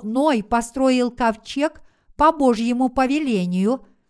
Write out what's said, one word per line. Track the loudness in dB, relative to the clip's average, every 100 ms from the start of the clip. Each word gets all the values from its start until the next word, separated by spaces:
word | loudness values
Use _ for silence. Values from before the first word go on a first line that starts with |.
Ной | 0 0 2 0
построил | 0 -2 -2 0 2 2 0
ковчег | -2 -2 -2 -6 -4 -4 -4 -20 _ _
по | 2 2
Божьему | 4 2 2 0 0 -2
повелению, | 0 0 0 -2 -2 -2 -2 -2 -2 -8 _ _